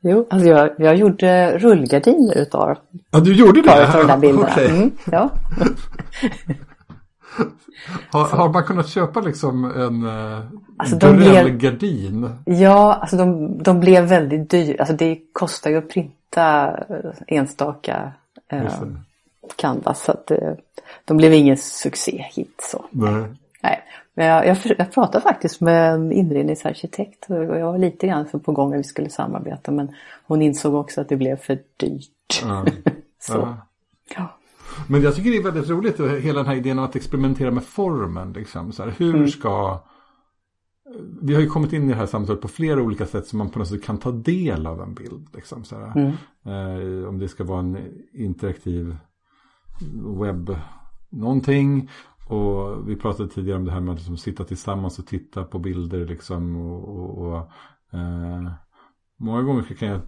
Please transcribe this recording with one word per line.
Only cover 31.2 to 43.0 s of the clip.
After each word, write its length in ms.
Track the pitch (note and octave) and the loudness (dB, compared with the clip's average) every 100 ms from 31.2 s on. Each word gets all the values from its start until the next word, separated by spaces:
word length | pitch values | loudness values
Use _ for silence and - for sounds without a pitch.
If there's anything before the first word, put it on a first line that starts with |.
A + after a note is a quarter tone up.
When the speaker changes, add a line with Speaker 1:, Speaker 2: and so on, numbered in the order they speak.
| C3 C3+ | -2 -4
Speaker 1:
för 240 | - C3+ _ _ | -6 -8 _ _
dyrt. 640 | - C#3+ - _ _ - | -8 -8 -14 _ _ -6
Speaker 2:
Ja. 220 | A#2 G2 F#2+ - - | -4 -2 -2 0 -4
Speaker 1:
<laughs> 260 | - - _ | -4 -20 _
Så. 120 | - | -8
Speaker 2:
Ja. 240 | A2 A#2 A#2 - _ _ _ _ - | -6 -6 -8 -20 _ _ _ _ -12
Speaker 1:
Ja. 200 | F3 _ _ _ - - D3 | -12 _ _ _ -20 -16 -2
Speaker 2:
Men 140 | C#3+ | 2
jag 140 | C#3+ C#3+ | 2 2
tycker 160 | G#3+ | 0
det 60 | A3+ | 0
är 60 | |
väldigt 260 | F#3 D#3+ D3 | -2 -4 -4
roligt, 300 | E3+ A3 - | -2 -2 -2
hela 400 | C#3+ C#3+ D3+ C#3+ | -4 -2 -4 -4
den 60 | C3 | -2
här 80 | C3 | -4
idén 240 | B2+ C3 | -4 -4
om 60 | C3 | -4
att 100 | C3+ | -6
experimentera 560 | - C#3 C3+ C3+ C3 | -6 -2 -2 0 -2
med 120 | B2 | -4
formen, 720 | B2+ - G3 D3 F#2+ E2 F#2+ | -6 -6 -4 -4 -6 -8 -12
liksom. 380 | F#2+ G#2 F2+ E2+ | -14 -14 -14 -14
Så 120 | - | -12
här, 100 | G#2 G#2 | -12 -4
hur 180 | E3+ D#3+ | 0 2
Speaker 1:
Mm. 120 | D3 | 0
Speaker 2:
ska... 520 | C#3 A2 G2 G2 F#2+ _ _ _ _ _ _ _ _ _ _ _ A#3 - - | 0 -6 -4 -4 -6 _ _ _ _ _ _ _ _ _ _ _ -20 -20 -12
Vi 120 | C#3 | -2
har 80 | D3 | 0
ju 60 | D3+ | 0
kommit 240 | D#3 D3+ | -2 -4
in 100 | D#3+ | -4
i 40 | C#3 | -4
det 80 | A2+ | -4
här 60 | G2+ | -6
samtalet 360 | A2 G2+ G2+ | -6 -6 -6
på 60 | G2+ | -8
flera 340 | - D#3+ C#3+ | -8 -4 -2
olika 240 | A#2 G2+ | -4 -6